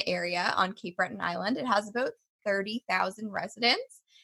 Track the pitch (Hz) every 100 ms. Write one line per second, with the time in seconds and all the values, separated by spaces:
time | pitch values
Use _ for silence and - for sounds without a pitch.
0 | - 180 175 175 196 - 185 214 - 180
1 | 185 202 175 175 190 262 254 208 208 233
2 | 262 - _ _ 214 196 196 233 - 185
3 | 185 196 214 190 190 - 240 349 539 -
4 | _ -